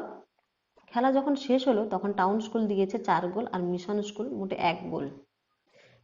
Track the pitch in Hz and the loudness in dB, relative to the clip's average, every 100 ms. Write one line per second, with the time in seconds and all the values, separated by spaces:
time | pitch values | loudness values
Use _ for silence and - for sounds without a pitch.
0 | - - - _ _ _ _ _ _ 240 | 2 -12 -20 _ _ _ _ _ _ 2
1 | 262 269 277 269 - 262 262 208 214 185 | 4 4 2 0 2 2 4 2 2 -2
2 | 202 202 190 220 220 226 214 196 190 220 | 0 2 2 2 0 0 2 2 0 0
3 | 190 165 175 196 240 180 175 180 - 208 | 0 0 0 -4 -4 -2 -2 -2 -2 -4
4 | 208 - 254 220 190 - 170 165 170 156 | -4 -6 -6 -6 -4 0 0 0 -6 -6
5 | 143 - - _ _ _ _ _ - _ | -6 -10 -20 _ _ _ _ _ -20 _